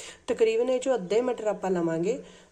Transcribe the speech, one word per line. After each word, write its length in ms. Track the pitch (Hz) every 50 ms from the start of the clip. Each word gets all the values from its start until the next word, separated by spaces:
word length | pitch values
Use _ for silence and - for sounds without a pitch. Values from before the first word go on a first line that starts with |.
| - - - - -
ਤਕਰੀਬਨ 440 | - 233 - 233 220 226 226 247 254
ਇਹ 100 | 254 247
ਚੋਂ 140 | - 269 254
ਅੱਧੇ 260 | 220 185 175 202 226
ਮਟਰ 260 | 254 254 233 - 220
ਆਪਾਂ 240 | 208 196 190 - 190
ਲਵਾਂਗੇ। 520 | 190 175 165 165 160 165 175 202 254 285 - - - - - -